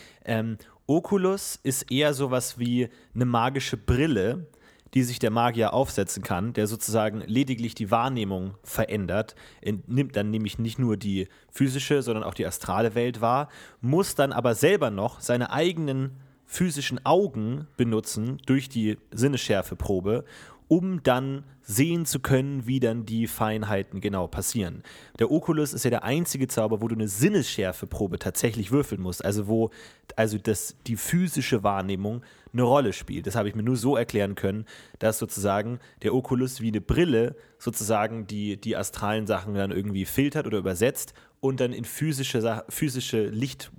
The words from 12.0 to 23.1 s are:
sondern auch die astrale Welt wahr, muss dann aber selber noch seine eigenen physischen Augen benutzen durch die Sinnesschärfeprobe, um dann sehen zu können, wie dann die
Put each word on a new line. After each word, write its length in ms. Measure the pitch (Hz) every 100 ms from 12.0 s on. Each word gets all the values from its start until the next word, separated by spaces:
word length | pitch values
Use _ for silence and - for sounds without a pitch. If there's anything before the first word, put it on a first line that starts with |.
sondern 220 | 120 110
auch 100 | -
die 140 | - 85
astrale 480 | - - 95 117 117
Welt 260 | 123 113
wahr, 280 | 113 131 147 - - -
muss 340 | 120 160 196 -
dann 160 | 139
aber 220 | - 120 110
selber 340 | 160 202 131
noch 300 | 98 113 -
seine 300 | - 123 123
eigenen 680 | 131 175 165 151 135 135 - - _ -
physischen 580 | - 180 147 - 123 139
Augen 640 | 175 196 113 107 139 151 -
benutzen 640 | 117 110 - 110 117 139 -
durch 200 | 135 131
die 300 | 113 107 107 _
Sinnesschärfeprobe, 1120 | 107 135 131 - 98 - 92 - 95 95 120 - - - - -
um 340 | 170 190 175
dann 400 | 131 123 135 139 - -
sehen 440 | - 101 160 170 160
zu 140 | 135
können, 460 | - 131 139 139 117
wie 120 | 135
dann 260 | 117 117
die 220 | 107